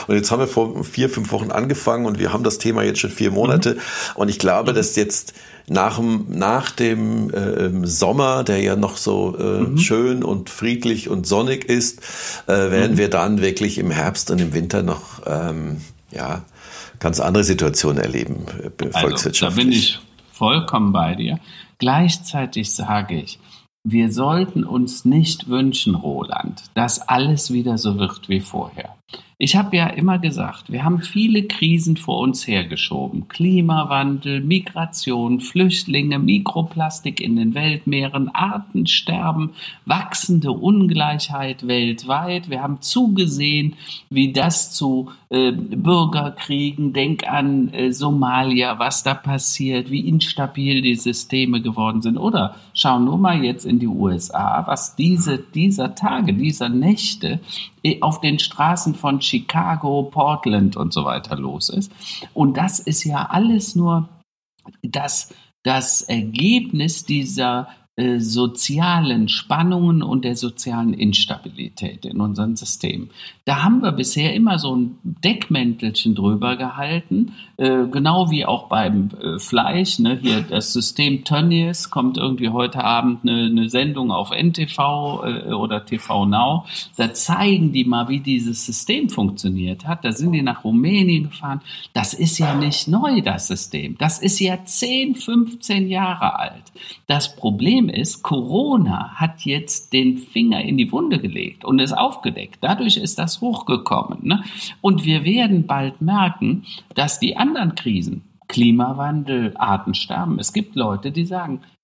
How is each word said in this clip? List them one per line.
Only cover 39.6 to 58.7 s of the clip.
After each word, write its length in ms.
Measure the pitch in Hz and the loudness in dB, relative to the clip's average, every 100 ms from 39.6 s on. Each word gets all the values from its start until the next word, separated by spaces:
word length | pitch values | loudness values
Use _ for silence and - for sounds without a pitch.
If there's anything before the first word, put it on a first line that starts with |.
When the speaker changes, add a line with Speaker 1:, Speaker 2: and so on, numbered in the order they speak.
| - - - | -18 -10 -4
Speaker 2:
wachsende 640 | 165 - - - 170 143 | -4 -2 -4 2 2 2
Ungleichheit 1120 | - 185 208 180 160 151 151 - 139 135 131 123 | 0 4 4 4 2 0 -2 -4 -6 -6 -6 -2
weltweit. 840 | 123 120 117 123 143 175 180 175 | 0 0 -2 -2 -2 -2 -4 -6
Wir 140 | 127 | -6
haben 180 | 143 139 | -4 -4
zugesehen, 920 | - 240 240 190 170 139 147 147 151 - - - - | -2 2 4 4 2 0 0 2 0 -4 -10 -18 -4
wie 240 | 135 135 | 2 2
das 400 | 135 170 165 - | 2 2 2 -2
zu, 380 | - 139 131 131 - - | -2 0 0 -4 -12 -4
äh, 200 | 127 127 | 2 2
Bürgerkriegen, 1400 | 120 - 110 151 175 160 156 147 - - 143 143 143 147 | 0 -4 0 4 4 4 0 -2 -6 -4 -2 -2 -2 -2
denk 360 | 135 143 160 - | 0 0 0 -2
an, 460 | 147 139 139 123 | 0 2 2 2
äh, 180 | 120 127 | 0 -2
Somalia, 840 | 123 147 143 127 127 131 123 123 117 | 0 2 2 2 2 2 2 2 0
was 240 | 123 - | -2 0
da 120 | 135 | -2
passiert, 760 | 135 143 135 - - 131 127 127 | -2 -2 -2 -2 -2 -2 -2 -2
wie 180 | 143 160 | -2 2
instabil 720 | 160 - - 135 143 139 135 | 2 2 -2 -4 -2 0 2
die 140 | 127 | 2
Systeme 640 | 117 120 117 - 131 127 120 | 0 0 -4 -2 0 2 0
geworden 420 | 113 110 110 110 | 0 0 0 0
sind. 160 | 113 120 | 0 0
Oder 360 | 196 220 98 - - | 0 0 0 -6 -6
schau 280 | - 143 123 | 0 2 4
nur 180 | 123 170 | 4 4
mal 260 | 190 165 | 4 4
jetzt 220 | 123 127 - | 2 -2 0
in 140 | 120 | 2
die 80 | 117 | 2
U 200 | 98 98 | 0 2
S 220 | 87 - | 0 -2
A, 340 | 78 101 - 175 | -2 0 0 0
was 280 | 135 - | -4 -4
diese, 440 | - 160 180 156 131 | 0 2 4 2 -2
dieser 580 | - 156 190 160 127 - | -4 0 2 2 -2 -2
Tage, 380 | 214 262 185 | -2 0 0
dieser 340 | 98 151 147 120 | 2 0 0 0
Nächte, 720 | 123 160 214 - - 85 156 - - - - | 2 2 2 0 -4 -4 -6 -6 -12 -12 -4
äh, 180 | 156 - | -2 0
auf 200 | - 156 | 0 0
den 180 | 151 151 | 0 0
Straßen 560 | - - 151 | -2 0 0